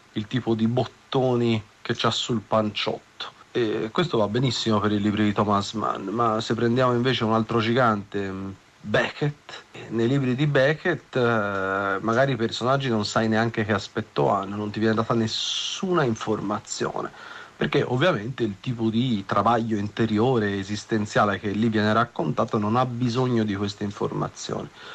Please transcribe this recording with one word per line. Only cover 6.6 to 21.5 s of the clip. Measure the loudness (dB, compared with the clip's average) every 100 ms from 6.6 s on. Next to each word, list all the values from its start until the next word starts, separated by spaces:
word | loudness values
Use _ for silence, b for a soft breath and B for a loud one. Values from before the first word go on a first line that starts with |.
| 2 4 4
invece | 2 2 2
un | 2
altro | 2 2 0
gigante, | 2 2 4 2 -2 -6 -6 -6 -8 -12 -18 _
Beckett, | -4 -2 -2 -2 -4 -4 -12 -18 -18 -18 -6
nei | -2 2
libri | 2 2
di | 2 2
Beckett, | 4 4 2 0 -2 -2 0
eh, | 2 2 0 -2 -2 0 0 -2
magari | 0 2 2
i | 2
personaggi | -2 -2 0 0 0
non | 0
sai | 0 0 2
neanche | 2 0 0
che | 0
aspetto | -2 -2 -8 -6 0 2
hanno, | 2 -2 -6
non | -6
ti | 0
viene | 0
data | 2 0
nessuna | 0 0 -2 -4 -4 -6 -6 -2 2
informazione, | 2 0 -2 -4 -2 -6 -6 -6 -6 -6 -8 -12 B B B
perché | -4 -2 0 0
ovviamente | 2 2 2 -2 -4
il | -4 -4
tipo | -6 -2 0
di | 2 2 0 0
travaglio | 0 4 2 2 -2
interiore, | -2 0 0 4 4 4 2 -2
esistenziale | -4 -6 -2 -2 0 2 2 2
che | -2